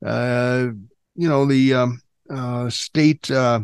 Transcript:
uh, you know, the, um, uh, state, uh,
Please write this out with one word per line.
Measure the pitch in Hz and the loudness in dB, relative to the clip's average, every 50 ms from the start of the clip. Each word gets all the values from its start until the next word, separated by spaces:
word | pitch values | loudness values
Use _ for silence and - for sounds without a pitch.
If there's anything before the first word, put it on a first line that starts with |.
| - | -8
uh, | 110 113 120 120 123 120 123 123 123 127 127 127 123 113 101 98 117 _ _ _ _ _ | -6 -4 -4 -4 -2 -2 -2 0 0 -2 -2 -2 -4 -6 -10 -16 -20 _ _ _ _ _
you | - 170 165 | -4 0 0
know, | 147 139 139 | 2 2 2
the, | 139 139 131 135 135 131 | 2 4 4 4 4 4
um, | 127 123 123 123 123 - _ _ _ _ - | 2 2 0 -2 -6 -12 _ _ _ _ -12
uh, | 139 131 127 123 123 123 123 120 | -10 -8 -6 -6 -6 -4 -6 -6
state, | - - - - - 156 151 156 151 - - - | -6 -8 -10 -4 0 2 4 4 2 2 -2 -2
uh, | 139 131 127 120 120 113 | 0 2 2 2 2 0